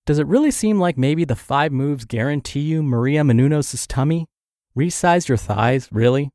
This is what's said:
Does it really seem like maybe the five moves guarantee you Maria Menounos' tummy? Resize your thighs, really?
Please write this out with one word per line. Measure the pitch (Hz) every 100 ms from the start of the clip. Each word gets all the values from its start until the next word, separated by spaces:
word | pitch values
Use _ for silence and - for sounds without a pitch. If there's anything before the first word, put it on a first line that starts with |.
Does | - 147
it | 143
really | 220 302
seem | - 214 208
like | 175 170
maybe | 139 156
the | 165 123
five | - 139 156
moves | 131 139 143
guarantee | 113 117 127 147 - 143
you | 147 160
Maria | 147 120 127 151
Menounos' | 147 117 135 151 139 123 -
tummy? | - 139 165 160 _ _ _ _ -
Resize | 165 - 180 175 165
your | 120
thighs, | - 107 113 131 -
really? | 107 117 131 143